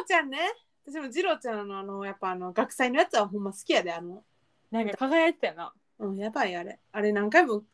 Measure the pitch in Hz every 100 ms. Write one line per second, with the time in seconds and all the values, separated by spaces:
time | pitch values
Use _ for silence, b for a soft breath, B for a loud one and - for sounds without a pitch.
0 | 370 349 277 277 370 480 _ _ - 302
1 | 269 277 370 311 240 208 202 196 196 196
2 | 196 196 190 185 180 180 - - 254 269
3 | 359 247 208 202 196 196 - 277 175 170
4 | 175 196 - _ _ _ _ 226 214 202
5 | 269 330 320 330 202 165 170 - _ -
6 | 208 196 214 277 208 175 170 - _ 214
7 | 208 208 208 311 302 214 214